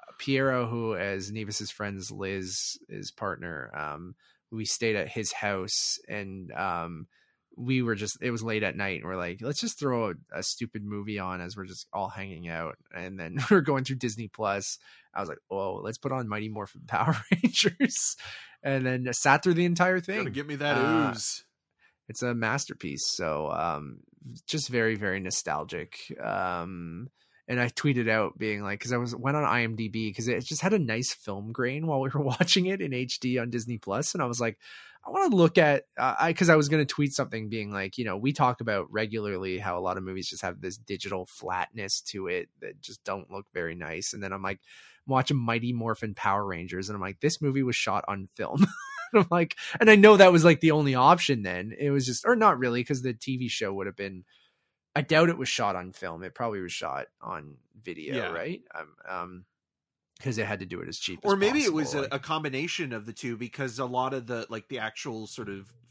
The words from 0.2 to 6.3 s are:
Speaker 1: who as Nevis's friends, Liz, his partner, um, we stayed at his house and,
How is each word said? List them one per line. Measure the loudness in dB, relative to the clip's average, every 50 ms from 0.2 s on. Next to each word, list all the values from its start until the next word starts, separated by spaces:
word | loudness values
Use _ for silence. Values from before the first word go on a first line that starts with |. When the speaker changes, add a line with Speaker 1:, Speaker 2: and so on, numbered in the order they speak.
| -2 0 2 2 2 2 2 0 0
Speaker 1:
who | -2 -2 -2 -2 -2 -2
as | -2 -2 -2 -4 -4 -6 -8
Nevis's | -8 -8 -8 -6 -6 -8 -8 -8
friends, | -8 -6 -6 -6 -6 -8 -10 -10
Liz, | -8 -6 -4 -4 -4 -4 -4 -6 -6 -6 -6 -6 -8 -10 -12
his | -14 -12 -12 -12 -12
partner, | -10 -6 -6 -6 -6 -6 -8 -8 -8 -8 -10 -10 -8
um, | -8 -6 -6 -8 -10 -12 -14 -16 _ _ _ _ _ _ -12
we | -8 -6 -4
stayed | -4 -4 -2 0 0 0
at | 0 -2 -4
his | -6 -6 -6 -6 -6
house | -4 -4 -4 -4 -4 -4 -4 -4 -2 -2 -2 -4 -6 -8
and, | -10 -10 -10 -8 -10